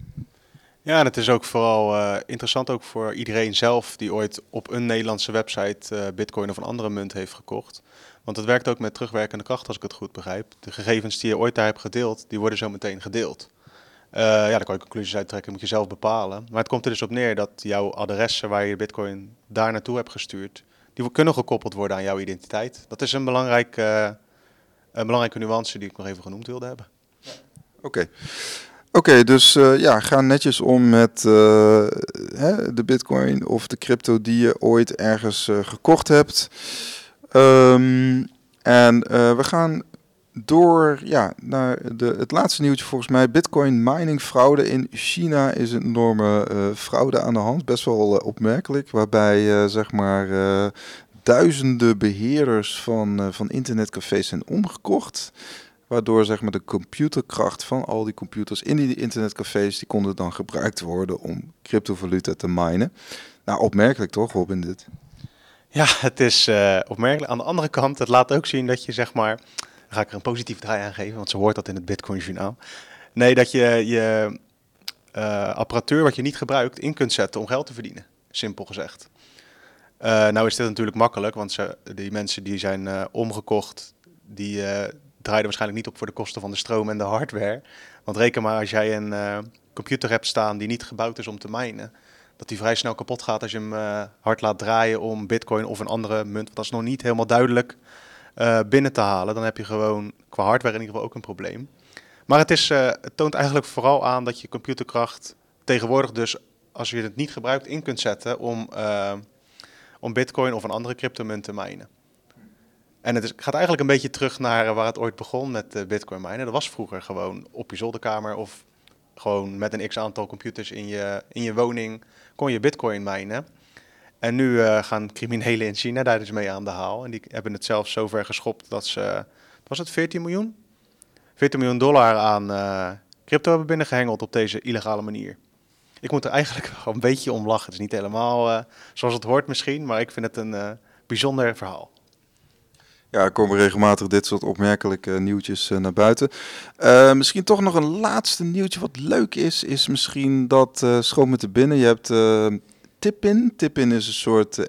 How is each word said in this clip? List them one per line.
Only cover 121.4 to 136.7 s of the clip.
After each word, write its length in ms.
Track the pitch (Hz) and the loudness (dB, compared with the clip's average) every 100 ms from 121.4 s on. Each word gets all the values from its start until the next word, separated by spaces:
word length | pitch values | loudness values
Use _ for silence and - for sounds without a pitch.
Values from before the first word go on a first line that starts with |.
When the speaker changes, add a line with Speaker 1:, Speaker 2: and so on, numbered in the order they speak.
Speaker 1:
je 100 | 117 | -4
woning 500 | 110 120 120 110 110 _ _ _ - | -2 -2 -2 -10 -12 _ _ _ -6
kon 160 | 139 | -4
je 80 | 113 | 0
Bitcoin 440 | 139 147 117 104 | 0 -2 -6 -6
minen. 440 | 98 95 98 117 160 _ _ - _ _ _ - | -6 -8 -8 -10 -12 _ _ -20 _ _ _ -6
En 160 | 117 123 | -2 0
nu, 260 | 131 120 | 2 4
eh, 220 | 110 107 | 4 2
gaan 300 | - 107 104 | 0 -6 -8
criminelen 540 | - 117 117 117 113 110 | -10 -8 -4 -2 -2 -2
in 80 | 101 | -4
China 280 | 123 123 | -4 -2
daar 160 | 127 113 | 0 0
dus 120 | 104 | -2
mee 200 | 107 98 | -8 -6
aan 120 | 98 | -8
de 60 | 101 | -10
haal. 360 | 90 95 110 127 | -8 -8 -8 -10
En 60 | |
die 100 | 113 - | -14 -12
hebben 260 | 110 107 | -12 -10
het 120 | 101 - | -10 -4
zelfs 260 | 107 104 | -4 -2
zover 340 | - 107 107 98 | -6 -4 -4 -6
geschopt 440 | 110 117 - - | -8 -8 -10 -10
dat 160 | 107 - | -10 -8
ze, 400 | - 101 98 107 _ _ _ - | -6 -6 -6 -10 _ _ _ -12
was 100 | 139 | -10
het 120 | 165 | -8
veertien 320 | - 165 175 | -4 -4 -6
miljoen? 340 | 170 185 220 214 _ _ _ _ _ _ _ - | -6 -6 -6 -10 _ _ _ _ _ _ _ -2
Veertien 240 | 139 135 | -2 0
miljoen 180 | 127 123 | -2 2
dollar 380 | 135 143 117 110 | 4 6 6 4
aan, 360 | 107 104 101 | 2 0 -2
eh, 380 | 101 98 95 92 104 _ _ - | -4 -4 -4 -6 -10 _ _ -2
crypto 240 | 147 170 | 0 2
hebben 180 | 165 156 | 0 0
binnengehengeld 540 | 160 151 127 120 107 | -4 -2 -2 -2 -4
op 120 | 110 | -4
deze 280 | 117 107 107 | -2 -2 -4
illegale 400 | 123 113 110 104 | -6 -6 -4 -6
manier. 360 | 107 107 98 98 _ _ _ _ _ _ | -6 -10 -12 -16 _ _ _ _ _ _
Ik 120 | 127 | -4
moet 140 | 143 - | -4 0
er 60 | |
eigenlijk 400 | 139 147 - - | -2 -2 -6 -12